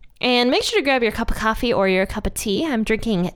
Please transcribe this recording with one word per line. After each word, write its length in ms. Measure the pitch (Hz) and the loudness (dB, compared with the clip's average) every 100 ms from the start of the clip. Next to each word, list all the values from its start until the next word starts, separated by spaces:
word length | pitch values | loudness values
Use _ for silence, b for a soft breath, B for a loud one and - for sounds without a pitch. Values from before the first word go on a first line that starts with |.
| - - | -20 -4
And 300 | 247 247 247 | 0 2 4
make 140 | 349 | 2
sure 160 | 466 427 | 0 0
to 40 | |
grab 200 | 277 262 | 2 2
your 80 | 226 | 0
cup 180 | 208 233 | 0 -2
of 60 | - | 0
coffee 360 | 220 220 240 | -2 0 0
or 140 | 214 190 | 2 2
your 180 | 185 | 2
cup 220 | 190 220 196 | 0 -2 -6
of 80 | |
tea. 320 | - 226 196 320 | -4 -2 -2 0
I'm 160 | 233 | -2
drinking 480 | 214 220 226 185 180 | 0 -2 0 -2 -2